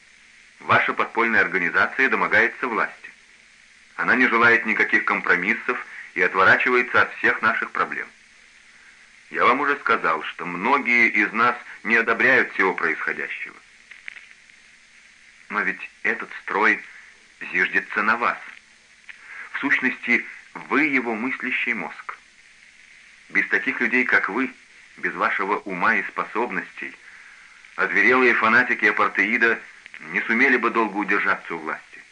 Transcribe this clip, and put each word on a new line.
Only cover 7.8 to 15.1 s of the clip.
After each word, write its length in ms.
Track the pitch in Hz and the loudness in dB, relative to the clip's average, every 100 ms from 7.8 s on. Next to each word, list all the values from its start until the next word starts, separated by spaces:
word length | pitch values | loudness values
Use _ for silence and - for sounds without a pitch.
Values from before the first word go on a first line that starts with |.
| 78 71 - - - - - - - - - - - - - | -4 -6 -12 -16 -20 -20 -20 -20 -20 -20 -20 -20 -20 -20 -8
Я 160 | 82 104 | 2 2
вам 160 | 131 | 2
уже 160 | 143 135 | 0 -2
сказал, 440 | 113 110 85 78 | 0 0 0 -2
что 220 | - - 87 | -4 -10 -8
многие 640 | 87 110 139 113 120 117 | -4 0 0 2 2 2
из 220 | 104 98 | 2 0
нас 240 | 107 120 - - - | 2 0 0 -8 -10
не 120 | 107 117 | 0 2
одобряют 580 | 113 110 120 123 98 | 2 2 4 4 2
всего 200 | - 95 | 0 0
происходящего". 800 | 82 82 76 80 76 71 - - - - - - - - - - - - - - - _ - - | 0 -2 -2 -4 -6 -8 -10 -12 -16 -20 -20 -20 -20 -20 -20 -20 -20 -20 -20 -20 -20 _ -20 -20